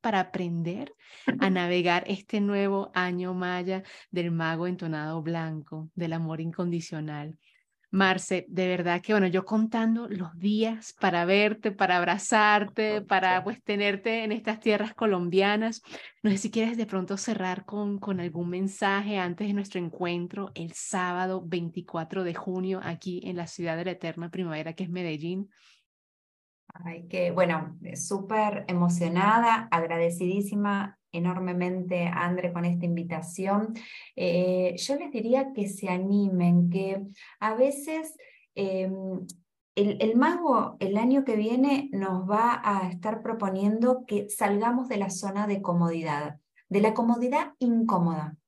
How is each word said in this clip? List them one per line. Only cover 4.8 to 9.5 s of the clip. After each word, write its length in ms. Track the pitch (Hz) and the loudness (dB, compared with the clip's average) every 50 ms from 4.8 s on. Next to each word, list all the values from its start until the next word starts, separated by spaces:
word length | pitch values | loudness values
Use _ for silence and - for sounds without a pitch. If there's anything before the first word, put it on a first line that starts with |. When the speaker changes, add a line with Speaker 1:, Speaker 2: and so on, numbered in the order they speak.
| 175 165 156 151 151 156 160 165 156 | -4 -4 -4 -4 -4 -4 -4 -4 -4
Speaker 1:
blanco, 680 | 165 170 165 160 160 160 156 147 _ - 156 160 160 _ | -4 -4 -4 -4 -4 -6 -8 -10 _ -12 -12 -12 -12 _
del 200 | 175 170 165 165 | -6 -4 -4 -2
amor 260 | 165 165 156 160 160 | -2 -4 -4 -4 -4
incondicional. 960 | 165 165 165 - 180 175 170 170 165 - - 156 151 156 151 147 147 156 160 _ _ _ _ _ _ _ _ _ _ _ - | -4 -6 -4 -4 -2 -2 -2 -4 -4 -6 -8 -8 -8 -8 -8 -8 -10 -12 -14 _ _ _ _ _ _ _ _ _ _ _ 2
Marce, 520 | 190 196 185 185 190 - - 190 180 175 - | 4 6 6 4 2 0 -2 -2 -2 -2 -4
de 200 | 175 175 185 185 | -2 0 0 2
verdad 340 | 180 180 170 175 170 180 180 | 2 0 0 0 0 -2 0
que, 100 | - 214 | 2 4
bueno, 140 | 208 190 | 4 4
yo 180 | 185 170 190 185 | 4 4 2 0
contando 640 | - | 2